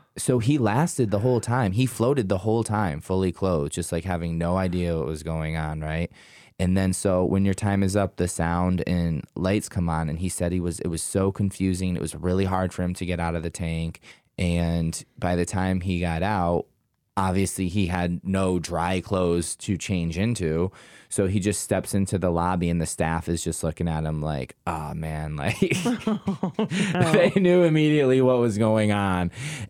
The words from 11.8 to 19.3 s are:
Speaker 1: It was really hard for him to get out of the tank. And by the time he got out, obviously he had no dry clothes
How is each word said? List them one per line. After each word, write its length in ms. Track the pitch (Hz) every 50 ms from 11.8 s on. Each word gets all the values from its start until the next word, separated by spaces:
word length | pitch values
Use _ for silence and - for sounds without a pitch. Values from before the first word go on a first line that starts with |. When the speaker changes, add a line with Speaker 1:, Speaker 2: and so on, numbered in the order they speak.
| 92 92 90
Speaker 1:
It 60 | 80
was 140 | - 80 -
really 300 | 78 80 90 90 95 98
hard 260 | 92 95 92 92 90
for 120 | - - 90
him 100 | 90 87
to 100 | - 92
get 140 | 87 90 82
out 160 | 85 85 82
of 80 | 85 82
the 60 | 85
tank. 500 | - - 85 82 82 82 82 82 80 - - - - - _ _ _ -
And 640 | 92 87 85 85 85 82 85 85 82 82 82 - - - _ -
by 180 | - 90 87
the 100 | 87 87
time 360 | - - 95 92 92 92 92
he 180 | 90 98 90 87
got 240 | 87 85 82 80 87
out, 440 | 101 107 98 87 85 87 - - - _ _ _ _ _ _ _ _ _ -
obviously 500 | 98 95 90 95 98 87 - - 95 87
he 200 | 80 104 98 87
had 340 | 90 90 90 87 87 87 -
no 340 | 95 95 95 95 92 92 90
dry 420 | 82 - 87 82 82 87 92 92
clothes 540 | 85 - 101 95 92 87